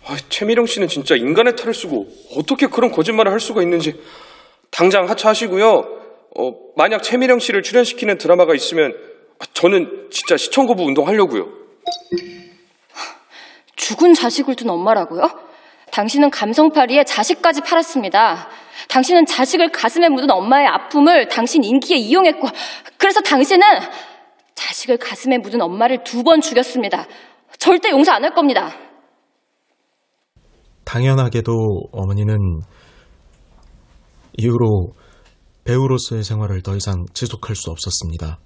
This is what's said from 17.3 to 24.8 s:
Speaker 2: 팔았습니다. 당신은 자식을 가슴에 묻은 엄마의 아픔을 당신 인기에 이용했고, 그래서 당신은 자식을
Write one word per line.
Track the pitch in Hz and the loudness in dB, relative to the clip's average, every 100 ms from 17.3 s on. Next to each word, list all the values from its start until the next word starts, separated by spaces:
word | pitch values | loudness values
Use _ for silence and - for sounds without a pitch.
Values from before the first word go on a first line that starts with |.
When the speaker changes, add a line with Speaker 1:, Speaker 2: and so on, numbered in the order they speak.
| 349 339 294 | 0 0 0
Speaker 2:
팔았습니다. | 285 330 330 277 202 202 220 170 - - - - - | 0 0 0 -4 0 2 2 0 -10 -20 -20 -20 -2
당신은 | 262 262 349 320 | 0 4 4 4
자식을 | - 254 349 330 | 0 -2 2 0
가슴에 | - 226 320 339 | 0 -2 2 2
묻은 | 269 269 | 2 2
엄마의 | - 202 277 269 | 0 4 4 4
아픔을 | 160 - 294 294 339 226 | 0 -2 4 6 6 2
당신 | - 240 330 | -2 0 0
인기에 | 208 262 - 320 | 2 0 2 -2
이용했고, | 214 339 359 302 269 - - - - _ | 2 2 4 2 -6 -8 -14 -16 -20 _
그래서 | 392 392 | 2 2
당신은 | 403 262 277 370 415 220 - - - - _ _ _ - | 0 0 4 6 6 4 0 -16 -20 -20 _ _ _ -12
자식을 | - - | -10 -10